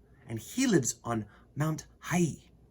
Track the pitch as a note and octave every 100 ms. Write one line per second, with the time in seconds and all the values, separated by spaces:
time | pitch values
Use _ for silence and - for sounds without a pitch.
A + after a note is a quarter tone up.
0 | - - - A2+ - - C4+ F3+ B2+ -
1 | A#2+ A2+ G#2 - - - D#3 D#3 - -
2 | - F3 E3 - - - -